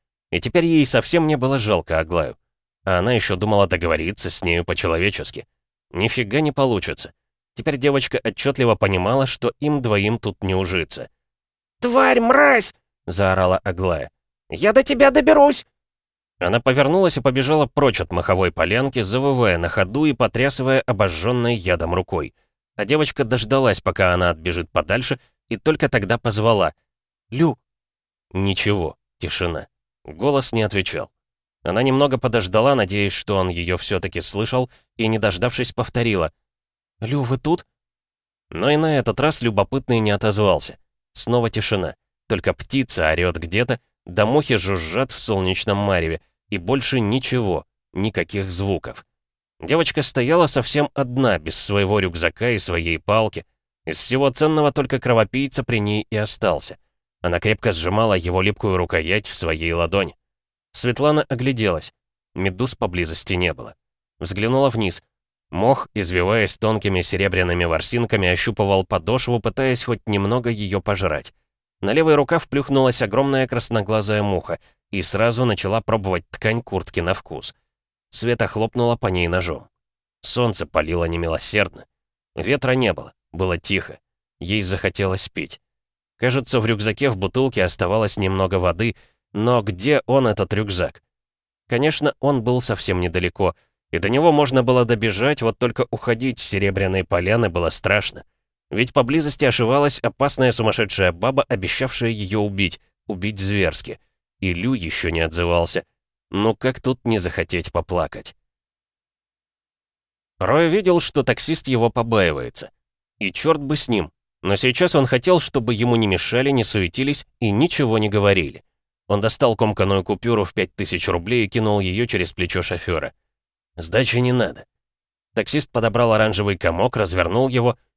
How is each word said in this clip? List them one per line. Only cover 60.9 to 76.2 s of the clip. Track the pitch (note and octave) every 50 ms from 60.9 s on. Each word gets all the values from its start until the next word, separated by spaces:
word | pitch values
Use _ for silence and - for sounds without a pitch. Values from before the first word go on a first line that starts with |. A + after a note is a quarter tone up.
| A2+ - C#3+ D3+ D3+ D3+ - -
огляделась. | C3+ A#2 B2+ C#3 B2+ A2+ A2 G2 E2+ D#2 - - - _ _ _ _ _ _ _ -
Медуз | - F#2+ F#2+ F2+ F#2 B2+ C3 -
поблизости | - A#2+ F#2+ F2 F2 E2+ D#2 E2 - - - F#2
не | F2 F2+ E2 D#2
было. | - - - - _ _ _ _ _ _ _ _ -
Взглянула | E2+ F2 F#2 G2+ G#2+ A#2 C3 C3+ C#3 C3
вниз. | A2 A2+ G#2+ F#2 - - - _ _ _ _ _ _ _ _ -
Мох, | - F2 G#2+ B2+ C3+ - - - -
извиваясь | G#2+ F#2 E2+ F#2 F2+ F2 G2 A2 A2+ G#2 F#2 -
тонкими | - A2 A2 A2 G2+ - G2+ F#2+ F2+
серебряными | F2+ - G2 F#2 G2 F#2+ F#2 F#2 F2+ F2 F2 F2 F2
ворсинками, | E2+ D#2+ D#2 - - A#2+ A#2+ A#2 - A2+ G2+ F#2+
ощупывал | F2+ F2+ F2+ - A#2+ G#2 - G#2 G2 G2 F#2+ F#2
подошву, | - G#2 F2 D#2+ G2+ B2 B2 - A#2+ B2 A2+
пытаясь | - A2+ - C#3 C3 C3 B2+ - -
хоть | B2 A#2 - -
немного | A2 G#2 G2 G2 G2+ A#2+ B2+ A#2+ A#2+
ее | A2+ G#2 G#2 F#2 G2 F#2+
пожрать. | - G#2+ G2+ F2+ F#2+ E2+ D2+ C#2 - - - _ _ _ _ _ _ _ _ _
На | - - B2
левый | D#3 D#3+ D#3+ D3+
рукав | D3 C3+ - E3+ E3 - -
плюхнулась | C3+ C#3+ C3+ - C#3 C3+ C3 B2+ A#2+ -
огромная | B2 G2+ G#2 C3 C#3 C#3 C#3 C3 C3
красноглазая | - - A#2+ - - A#2 A2 G2 G2+ A2 A2 G2+ G#2+ G#2+ G#2 G#2
муха | G2+ F#2+ E2 - - E2+ - _ _ _ _ _ _
и | G2+ F#2+
сразу | E2+ - - G2 A2+ A#2+ A2+ A#2+ B2+
начала | A#2 G#2 - - F#2+ G#2+ A2+
пробовать | - - A2+ A2 F#2+ F#2+ F#2 F2